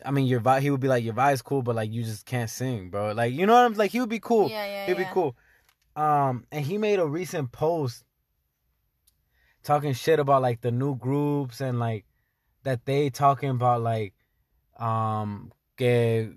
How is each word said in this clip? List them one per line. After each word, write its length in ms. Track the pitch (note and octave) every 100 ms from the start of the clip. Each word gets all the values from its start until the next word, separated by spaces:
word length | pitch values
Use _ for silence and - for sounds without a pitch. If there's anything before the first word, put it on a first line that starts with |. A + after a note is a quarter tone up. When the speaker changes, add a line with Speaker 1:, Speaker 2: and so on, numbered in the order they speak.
Speaker 1:
I 60 | -
mean, 160 | C#3 C3
your 140 | B2
vi-," 200 | A2+ C3+
he 100 | C#3
would 100 | C#3
be 80 | C3
like, 160 | B2+
"Your 80 | A2+
vibe's 280 | A2 C#3 C3+
cool, 200 | - C#3
but, 140 | B2 A2+
like, 160 | A2
you 100 | A#2
just 240 | A2+ G#2+ -
can't 240 | B2 A2
sing, 400 | - B2+ A#2 F2+
bro." 220 | G2+ G#2+
Like, 200 | G#2+ A#2+
you 140 | C3 G3
know 60 |
what 100 | A#3+
I'm, 100 | A#3+
like, 180 | G#3+ G3+
he 80 | A#3
would 80 | A#3+
be 100 | A3
cool. 300 | - A3+ F#3+
Speaker 2:
Yeah, 140 | G#3+ G3+
yeah, 200 | G3+ G3
Speaker 1:
He'd 100 | F3+
be 60 |
Speaker 2:
yeah. 80 | F#3
Speaker 1:
cool. 240 | F#3 D#3 - _ _ _ _ _
Um, 520 | - D3+ D3 C3+ B2 -
and 140 | D3+
he 140 | C#3+ G3+
made 200 | G#3+ G3+
a 80 | D#3
recent 460 | D#3 F3 F3 B2+
post 500 | - D#3 E3+ C3 - _ _ _ _ _ _ _ _ _ _ _ _ _ _ _ _
talking 300 | - D3 D3
shit 260 | B2+ - D#3
about, 240 | C#3 C#3
like, 200 | B2 A#2
the 100 | B2
new 240 | A#2+ C#3 C3
groups 640 | B2+ C#3+ D3 D3 C3+ -
and, 180 | C3+ B2
like, 260 | A#2 A2 - _ _ _ _ _
that 200 | C3+ B2 -
they 240 | C#3 D3
talking 400 | - C#3+ C3+ C#3
about, 320 | B2+ B2 A#2+
like, 320 | A#2 A2+ G2+ - _ _ _ _ _ -
um, 760 | A#2 A2+ A2 G#2+ G#2 G2+ G2 - _ -
que 580 | B2 A#2+ A#2 A2+ A2